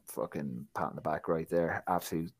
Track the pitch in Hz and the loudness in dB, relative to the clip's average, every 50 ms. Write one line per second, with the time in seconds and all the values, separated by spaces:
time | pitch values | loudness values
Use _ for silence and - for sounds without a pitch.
0 | - - - - - - - 76 73 67 62 57 - - - - 78 - - 71 | -10 -8 -4 -4 -4 -2 -2 -4 -4 -2 -4 -6 -8 -6 -4 -2 -2 -2 -2 -4
1 | - 78 76 76 - 87 82 80 80 - 85 85 85 - - - - 87 90 87 | -2 -2 -2 0 2 2 2 2 2 2 4 4 4 4 2 -2 0 2 2 2
2 | - - 92 80 82 - - | 2 0 -2 -2 -2 -4 -8